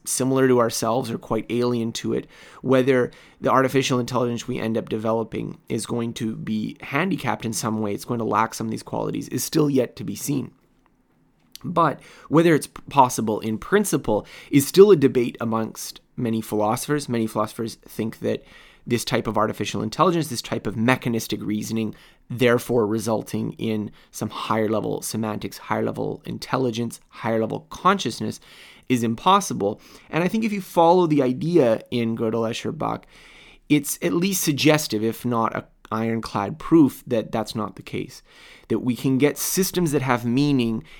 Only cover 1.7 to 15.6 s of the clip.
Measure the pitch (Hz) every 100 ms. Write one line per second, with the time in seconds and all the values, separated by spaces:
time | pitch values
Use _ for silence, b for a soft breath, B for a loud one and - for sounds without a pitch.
1.7 | 120 113 - 110 120 - B B B -
2.7 | 131 127 131 123 B B B 123 123 131
3.7 | 135 123 123 120 120 123 117 - 123 110
4.7 | 110 - 113 110 113 110 110 113 - -
5.7 | 120 - 120 117 117 110 107 107 110 110
6.7 | - - 147 190 151 123 107 113 110 113
7.7 | 107 107 104 - 117 113 104 113 - 110
8.7 | 113 - 113 104 107 110 - - - 147
9.7 | 131 120 - 107 104 - 143 - - _
10.7 | _ _ _ _ _ _ _ _ - 147
11.7 | 175 156 131 B B B 151 170 143 -
12.7 | - - 143 123 - 110 107 113 107 -
13.7 | 202 202 147 - 104 B B B 143 139
14.7 | 185 208 170 131 127 120 - 113 110